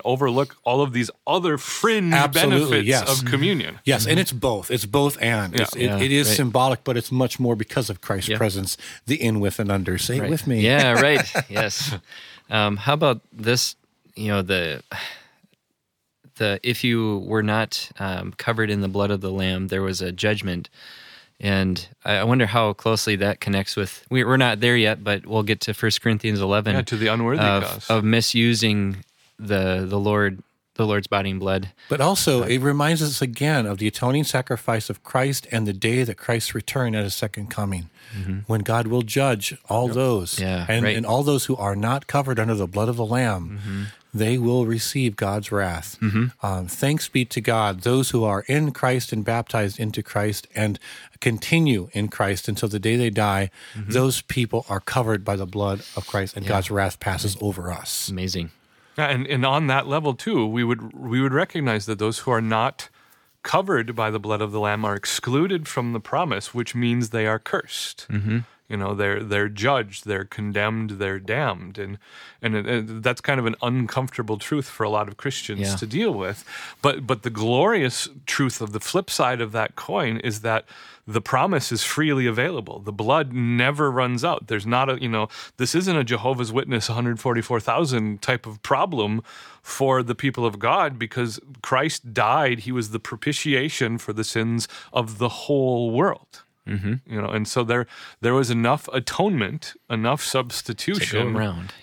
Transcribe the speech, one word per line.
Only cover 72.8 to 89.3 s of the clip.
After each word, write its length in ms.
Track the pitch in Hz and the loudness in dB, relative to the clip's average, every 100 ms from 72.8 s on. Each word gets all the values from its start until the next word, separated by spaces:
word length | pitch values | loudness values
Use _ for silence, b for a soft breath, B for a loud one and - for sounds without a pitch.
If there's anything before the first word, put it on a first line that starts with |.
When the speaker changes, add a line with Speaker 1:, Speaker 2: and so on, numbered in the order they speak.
| 110 113 | -4 -4
Speaker 1:
that's 160 | 120 120 | -2 -2
kind 200 | - 135 | -2 0
of 40 | 113 | 0
an 100 | 113 | -2
uncomfortable 760 | 120 127 113 131 131 - 110 104 | 0 0 -2 -2 -4 -4 -4 -6
truth 320 | - 151 131 | -4 -4 -4
for 140 | - | -4
a 60 | 107 | -2
lot 200 | 107 101 | 0 -2
of 80 | 92 | -6
Christians 420 | 139 - - 101 | -8 -6 -6 -4
Speaker 3:
Yeah. 160 | 98 95 | -2 -4
Speaker 1:
to 100 | 107 | -4
deal 280 | 147 226 | 0 0
with. 320 | 110 92 107 B B B - | 0 -4 -6 B B B -2
But, 240 | 143 - 131 | 0 0 -2
but 180 | 120 | -2
the 60 | 120 | -4
glorious 800 | 107 110 123 190 214 127 - - 139 - | -2 2 4 4 2 0 -2 -8 -8 -4
truth 360 | - 131 - | 0 0 0
of 100 | 110 | -6
the 80 | 104 | -6
flip 300 | - 185 196 | -2 -2 0
side 320 | - 127 123 | 2 2 0
of 100 | 113 | -2
that 240 | 113 107 - | -2 -4 -6
coin 420 | - 196 131 113 | -4 -2 0 -2
is 220 | 120 107 | -4 -4
that 240 | 113 110 - B B B - | -2 -2 -4 B B B -4
the 140 | 110 | -4
promise 520 | - 127 185 156 - | 0 2 2 0 -2
is 100 | 113 | -2
freely 420 | - - 156 135 123 | -2 0 2 2 2
available. 540 | 110 151 156 98 - | 0 -2 -4 -8 -10
The 140 | 101 | -8
blood 400 | 101 110 151 139 | -2 2 2 2
never 580 | 123 120 120 127 147 143 | -2 0 2 2 2 2
runs 320 | 127 123 120 | 2 0 0
out. 240 | 165 - - | -2 -2 -2
There's 180 | 110 107 | -4 0
not 240 | 123 135 | 0 2
a, 120 | 131 | -2
you 80 | 123 | -2
know, 180 | 110 107 B B - | -2 -2 B B -4
this 180 | 127 165 | 0 0
isn't 220 | 185 160 | 2 2
a 60 | 117 | 0
Jehovah's 480 | 120 127 127 113 | 0 0 -2 -2
Witness 340 | 120 139 120 - | -2 -2 -2 -2
hundred 320 | 117 120 117 | -2 -2 -2
forty-four 400 | 131 117 110 117 | 0 0 0 -2
thousand 640 | 113 120 135 123 107 101 | 0 0 0 0 -2 -2
type 240 | - 127 113 | -2 -2 -4
of 180 | 110 | -8
problem 580 | - 139 185 139 104 110 B | 0 0 0 0 -2 -2 B